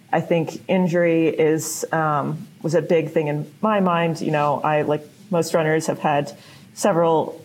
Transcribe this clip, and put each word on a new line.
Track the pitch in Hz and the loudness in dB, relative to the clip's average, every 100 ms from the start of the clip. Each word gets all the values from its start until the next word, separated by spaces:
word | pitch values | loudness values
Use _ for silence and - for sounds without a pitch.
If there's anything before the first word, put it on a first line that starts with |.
| - | -4
I | 160 | -4
think | 160 170 151 - - | 0 0 -2 -6 -2
injury | 185 180 175 170 165 160 | 0 2 2 2 4 2
is, | - 156 156 151 - - | 2 2 0 -4 -8 -4
um, | 165 156 147 - 151 - - | -2 0 -2 -2 -6 -12 -10
was | 165 165 | -2 0
a | |
big | 151 170 151 | 2 0 0
thing | 170 151 | -2 -2
in | 147 147 - | -4 -6 -4
my | 214 208 | 0 2
mind. | 185 170 170 156 | 2 2 0 -2
You | - | -2
know, | 151 147 139 | 0 0 0
I, | 151 151 | 0 0
like | 143 151 - - - | 0 -2 -6 -20 -4
most | 170 165 | -2 0
runners, | 175 156 160 160 | 0 2 0 -2
have | - | -2
had | 156 147 147 - - - - | 0 0 -2 -10 -20 -20 -20
several | - 214 165 165 160 107 - | -2 0 2 4 2 0 -8